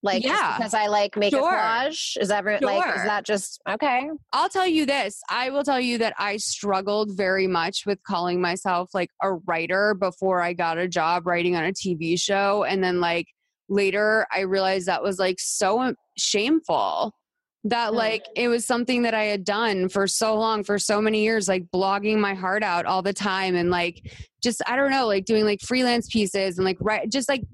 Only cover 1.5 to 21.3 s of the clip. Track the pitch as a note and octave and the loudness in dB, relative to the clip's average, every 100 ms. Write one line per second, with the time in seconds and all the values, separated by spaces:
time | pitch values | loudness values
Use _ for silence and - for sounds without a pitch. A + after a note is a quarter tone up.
1.5 | F#4 A3+ A3+ C#4 D#4+ - - G3 G#3 G3 | 2 2 0 -2 -4 -6 -4 0 0 0
2.5 | G#3 C4+ G3+ F4 D#3+ A3 G#3 - G#3 - | 0 2 0 0 -2 0 -2 0 -2 -2
3.5 | - - G#3 D4 B3 C#4+ D#4 _ B3+ F4 | -12 -8 -2 0 0 -2 -10 _ 0 0
4.5 | G4 F#4 D#4+ C#4+ C#4 G3+ - - G#3+ B3+ | 2 2 2 2 0 -2 -6 -6 -4 -2
5.5 | C#4 C#4+ C4 B3 A#3+ A3 - G3+ G3+ - | -2 0 0 0 0 -2 -2 -4 -2 -4
6.5 | - G3+ F#3+ G3 G#3 G#3+ F#3+ F#3+ F#3+ F#3+ | -6 -2 -2 0 -2 -2 0 0 2 2
7.5 | F3+ E3 - - G3+ - G3 F3 F3+ F3+ | 2 0 -4 -4 -4 -2 -2 0 0 0
8.5 | F#3 G3+ F3+ F3+ G3 F3 _ G3 F#3 F3+ | 0 0 0 0 -4 -4 _ -2 -2 -2
9.5 | E3 E3 F#3 G#3 G#3 F#3+ F3+ F#3+ F3+ F3 | -4 0 2 2 2 -2 0 0 2 0
10.5 | F3 E3+ E3 F3+ F3 D#3+ F3 E3+ F3 F3 | 0 -2 0 0 0 2 2 0 0 2
11.5 | F3+ D#3+ F#3+ F#3+ E3+ D#3+ F3 - G3 G3 | 0 0 -2 -4 -4 0 -2 0 2 2
12.5 | G#3 G3 F#3+ F#3 F3+ E3+ E3+ - _ _ | 2 0 0 0 0 0 -2 -4 _ _
13.5 | _ _ G3 G3 F#3+ G#3+ A3 - F3+ F#3+ | _ _ 0 2 2 2 2 0 -2 0
14.5 | G3 F#3+ F#3+ F3+ E3+ E3 F#3 F#3+ F#3 - | 2 2 0 0 0 0 0 0 0 -4
15.5 | - G3+ A3 B3+ - _ - - G#3+ A3 | 0 2 2 0 -4 _ -6 -2 0 2
16.5 | D#4+ - D#3 G2 D#2+ D3 - _ _ _ | 0 2 0 0 0 -4 -6 _ _ _
17.5 | _ G#3+ A#3 A#3 A3+ A3 A3 - - B3 | _ -2 -2 0 0 0 -2 -6 -2 0
18.5 | A#3+ A3+ A#3+ B3 B3 A#3+ A3 G#3+ G#3 F#3 | 0 0 -2 0 0 2 0 0 -2 -2
19.5 | G#3 A#3 G3 F#3 G3 G3 - A3 G#3+ A3 | 0 0 0 0 0 0 0 0 2 2
20.5 | A3 G3+ G3+ - G#3 G#3+ G#3+ G#3+ | 0 0 -2 0 2 2 2 2